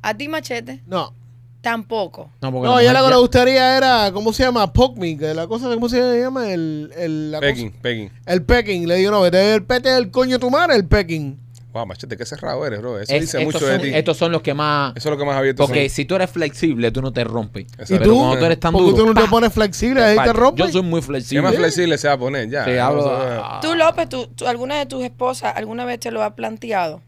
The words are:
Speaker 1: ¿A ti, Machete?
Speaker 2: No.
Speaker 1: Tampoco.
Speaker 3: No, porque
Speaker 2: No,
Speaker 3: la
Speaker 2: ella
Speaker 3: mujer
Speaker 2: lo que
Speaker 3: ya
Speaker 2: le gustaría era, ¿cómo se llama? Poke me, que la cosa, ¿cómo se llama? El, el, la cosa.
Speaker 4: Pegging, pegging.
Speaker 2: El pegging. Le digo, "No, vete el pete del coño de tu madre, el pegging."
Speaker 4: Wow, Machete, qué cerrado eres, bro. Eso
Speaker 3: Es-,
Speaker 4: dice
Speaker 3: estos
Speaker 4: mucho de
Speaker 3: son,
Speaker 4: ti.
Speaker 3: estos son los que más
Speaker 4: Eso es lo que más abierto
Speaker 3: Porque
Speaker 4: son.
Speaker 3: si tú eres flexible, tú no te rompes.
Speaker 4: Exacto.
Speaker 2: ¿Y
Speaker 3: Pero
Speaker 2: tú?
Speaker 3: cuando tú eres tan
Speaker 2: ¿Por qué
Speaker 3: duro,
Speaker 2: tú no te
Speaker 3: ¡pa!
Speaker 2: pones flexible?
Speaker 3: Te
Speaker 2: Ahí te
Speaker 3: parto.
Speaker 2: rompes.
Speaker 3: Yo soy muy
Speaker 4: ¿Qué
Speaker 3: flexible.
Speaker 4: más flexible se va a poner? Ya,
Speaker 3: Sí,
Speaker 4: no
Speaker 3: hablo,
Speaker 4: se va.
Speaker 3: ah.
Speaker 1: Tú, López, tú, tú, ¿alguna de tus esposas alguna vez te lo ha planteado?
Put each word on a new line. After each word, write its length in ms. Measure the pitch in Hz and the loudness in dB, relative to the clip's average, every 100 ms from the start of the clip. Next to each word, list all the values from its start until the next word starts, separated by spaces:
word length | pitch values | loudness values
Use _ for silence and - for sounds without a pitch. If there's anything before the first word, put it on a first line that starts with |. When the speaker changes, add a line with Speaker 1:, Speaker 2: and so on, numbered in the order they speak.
Speaker 1:
¿A 120 | 208 | -6
ti, 140 | 214 285 | -6 -6
Machete? 520 | 311 - 240 240 262 - | -8 -6 -10 -10 -18 -8
Speaker 2:
No. 260 | 185 147 - - - - - | -6 -6 -12 -20 -20 -20 -10
Speaker 1:
Tampoco. 720 | 233 226 - 226 175 - 156 _ | -6 -6 -4 -6 -6 -10 -20 _
Speaker 3:
No, 120 | 131 | -6
porque 160 | 127 127 | -2 2
Speaker 2:
No, 80 | 247 | 6
Speaker 3:
la 60 | |
Speaker 2:
ella 80 | 240 | 6
Speaker 3:
mujer 100 | 262 | 6
Speaker 2:
lo 40 | 262 | 6
que 40 | |
Speaker 3:
ya 60 | 254 | 6
Speaker 2:
le 40 | |
gustaría 560 | 240 247 247 262 254 262 | 6 4 4 4 4 4
era, 360 | 262 240 202 | 4 2 2
¿cómo 200 | 190 220 | 0 -4
se 120 | 220 | 0
llama? 280 | 254 240 196 | 0 2 0
Poke 260 | - 254 233 | 2 2 0
me, 160 | 175 151 | -6 -4
que 160 | 156 | -6
la 140 | 160 170 | -6 -6
cosa, 180 | 226 254 | -6 -4
¿cómo 140 | 233 240 | -2 -2
se 320 | 247 247 240 | 0 2 0
llama? 320 | 254 262 220 | -2 -4 -4
El, 400 | 180 160 151 151 160 | -4 -4 -6 -10 -8
el, 360 | 170 156 151 | -6 -4 -6
la 60 | 151 | -2
cosa. 80 | 143 | -2
Speaker 4:
Pegging, 200 | 131 110 | -2 -8
pegging. 400 | - 123 117 98 - - | -8 -6 -6 -10 -16 -4
Speaker 2:
El 160 | 180 | -2
pegging. 420 | 135 247 208 185 170 | 2 2 2 -4 0
Le 80 | 180 | 2
digo, 140 | 196 | 2
"No, 100 | 208 | 4
vete 320 | 180 180 208 | 4 4 4
el 100 | 220 | 2
pete 240 | - 247 254 | 0 0 2
del 200 | 254 208 | 0 0
coño 240 | 247 254 254 | 0 0 0
de 20 | |
tu 120 | 247 | 0
madre, 260 | 285 349 240 | 2 4 2
el 80 | 175 | 4
pegging." 500 | - 170 165 143 143 - - - | 0 0 -6 -6 -12 -20 -20 -14
Speaker 4:
Wow, 120 | 113 | -10
Machete, 320 | 107 90 127 113 | -10 -12 -12 -12
qué 80 | |
cerrado 400 | 117 147 156 135 147 | -12 -10 -8 -6 -6
eres, 140 | 104 | -6
bro. 180 | 123 107 | -8 -8
Eso 140 | 107 | -2
Speaker 3:
Es-, 80 | 143 | -2
Speaker 4:
dice 180 | 160 143 | -2 -2
Speaker 3:
estos 120 | 143 | -2
Speaker 4:
mucho 120 | 156 139 | -2 0
de 60 | |
Speaker 3:
son, 80 | 131 | 0
Speaker 4:
ti. 80 | 139 | 0
Speaker 3:
estos 240 | 156 165 156 | -2 -2 0
son 160 | 170 | 0
los 80 | 160 | 0
que 140 | - | -2
más 380 | 143 151 147 139 120 | -2 0 0 -2 -4
Speaker 4:
Eso 120 | 151 | -6
es 40 | |
lo 60 | 147 | -4
que 60 | 143 | -2
más 100 | 135 | 0
abierto 300 | 135 127 139 | 0 2 2
Speaker 3:
Porque 220 | 135 139 | 2 0
Speaker 4:
son. 60 | - | -4
Speaker 3:
si 80 | 131 | -4
tú 80 | |
eres 160 | 185 180 | -2 -2
flexible, 600 | 170 151 - 165 117 117 | -2 -6 -2 -2 2 0
tú 100 | 120 | -2
no 100 | 131 | -4
te 120 | 120 | -4
rompes. 400 | 117 117 107 - - | -4 -4 -6 -12 -16
Speaker 4:
Exacto. 220 | - - | -18 -2
Speaker 2:
¿Y 40 | 190 | 4
Speaker 3:
Pero 120 | 110 | 6
Speaker 2:
tú? 60 | 247 | 6
Speaker 3:
cuando 200 | 127 131 | 4 2
tú 60 | 165 | 0
eres 140 | 160 | 2
tan 120 | 170 | 2
Speaker 2:
¿Por 80 | 185 | 4
qué 80 | 180 | 6
Speaker 3:
duro, 40 | 196 | 6
Speaker 2:
tú 40 | 220 | 4
no 60 | |
te 60 | 214 | 4
Speaker 3:
¡pa! 80 | 214 | 4
Speaker 2:
pones 220 | 226 226 | 4 2
flexible? 480 | - 208 - 233 269 | 2 -2 0 0 4
Speaker 3:
Te 60 | 226 | 4
Speaker 2:
Ahí 60 | |
te 40 | 214 | 4
Speaker 3:
parto. 160 | 226 226 | 4 4
Speaker 2:
rompes. 260 | 269 143 180 | 2 4 0
Speaker 3:
Yo 60 | |
soy 100 | 185 | 0
muy 180 | 180 165 | 0 -2
Speaker 4:
¿Qué 60 | 131 | -2
Speaker 3:
flexible. 360 | 139 123 139 | -6 -2 0
Speaker 4:
más 120 | 180 | 2
flexible 440 | 185 170 170 170 147 | 2 0 0 0 0
se 100 | 147 | 0
va 60 | |
a 40 | 139 | 0
poner? 300 | 123 139 110 | -2 -4 -4
Ya, 160 | 139 | -4
Speaker 3:
Sí, 60 | 123 | -2
Speaker 4:
no 100 | 123 | 0
Speaker 3:
hablo, 180 | 127 123 | 0 0
Speaker 4:
se 60 | 143 | 0
va. 460 | - 131 117 - - | -2 -4 -4 -8 -6
Speaker 3:
ah. 20 | |
Speaker 1:
Tú, 140 | 311 | -4
López, 340 | 339 320 330 330 | 2 2 2 -6
tú, 180 | 262 233 | -6 -10
tú, 180 | - - | -6 -4
¿alguna 320 | 240 254 294 | -4 -4 -6
de 80 | 277 | -6
tus 180 | 262 | -6
esposas 480 | 247 - 247 254 214 - | -8 -4 -4 -2 -6 -6
alguna 280 | 214 233 | -8 -8
vez 160 | 247 240 | -8 -8
te 100 | 233 | -8
lo 120 | 226 | -4
ha 120 | 214 | -6
planteado? 680 | 214 220 220 240 196 170 160 | -6 -10 -8 -4 -2 -4 -8